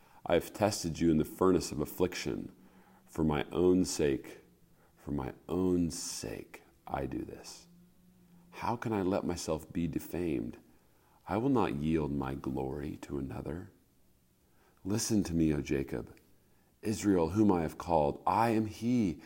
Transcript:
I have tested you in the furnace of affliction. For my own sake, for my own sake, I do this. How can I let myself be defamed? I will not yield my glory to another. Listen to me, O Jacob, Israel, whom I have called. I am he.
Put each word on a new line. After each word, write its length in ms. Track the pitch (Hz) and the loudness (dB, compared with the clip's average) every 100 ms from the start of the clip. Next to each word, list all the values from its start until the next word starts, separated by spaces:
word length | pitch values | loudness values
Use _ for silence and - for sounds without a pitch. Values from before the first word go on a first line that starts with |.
| - - - | -20 -12 0
I 100 | - | 0
have 180 | - | 0
tested 440 | - 104 - 85 76 | 0 0 2 -4 2
you 140 | 82 | 4
in 60 | 78 | 4
the 80 | 73 | 2
furnace 480 | - 92 87 78 | 2 4 4 2
of 80 | 71 | -4
affliction. 720 | 71 - 90 - 73 50 - - - - - - - | -4 -2 -2 -2 -6 -6 -8 -14 -20 -20 -20 -20 -12
For 200 | - 78 | -2 0
my 180 | 73 - | 0 -2
own 320 | - 90 92 | 2 4 4
sake, 560 | 92 - 73 67 - - - _ _ _ _ _ | 2 0 0 0 -4 -18 -20 _ _ _ _ _
for 160 | - | -6
my 220 | 71 64 - - | -6 -6 -10 -4
own 420 | 87 92 90 85 | 0 2 2 0
sake, 720 | - - - - - - - - _ - | -2 -8 -8 -8 -10 -14 -18 -20 _ -8
I 200 | 67 67 | -6 -4
do 180 | 62 - | -6 -10
this. 420 | - - - - - - _ _ _ _ - - | -14 -18 -20 -20 -20 -20 _ _ _ _ -20 -20
How 260 | - 87 117 | -8 -4 -4
can 160 | 117 | -2
I 80 | 107 | 0
let 240 | 90 98 - | 2 0 0
myself 480 | 85 - 80 - | -4 -2 -4 -4
be 140 | 85 85 | -4 -2
defamed? 680 | - - 82 87 65 58 - - _ _ _ _ _ - | -4 -6 -4 -2 -2 -4 -10 -20 _ _ _ _ _ -4
I 80 | 101 | -2
will 140 | 135 | 2
not 260 | 127 80 71 | 2 2 0
yield 380 | 78 80 73 | 0 0 0
my 200 | 71 65 | -2 -4
glory 640 | 67 67 65 67 73 73 - | -6 -6 -4 -4 -6 -8 -10
to 160 | - 69 | -8 -8
another. 540 | 67 - - 82 98 _ _ _ _ _ _ _ _ _ _ _ 92 | -6 -8 -8 -8 -12 _ _ _ _ _ _ _ _ _ _ _ -4
Listen 360 | 110 - 107 | -2 2 2
to 100 | 82 | 2
me, 200 | 82 78 | 2 2
O 60 | 73 | 2
Jacob, 540 | 67 71 67 62 - - _ _ _ _ _ _ | 0 -2 -2 -6 -8 -16 _ _ _ _ _ _
Israel, 460 | 107 95 101 92 82 | -6 0 4 4 4
whom 220 | 104 104 | 4 6
I 120 | 87 | 4
have 160 | 78 - | 2 -4
called. 420 | 87 82 71 71 - | 2 4 4 0 2
I 240 | 98 117 | 2 4
am 160 | 110 107 | 2 0
he. 520 | - 117 123 95 73 | -4 0 2 2 -2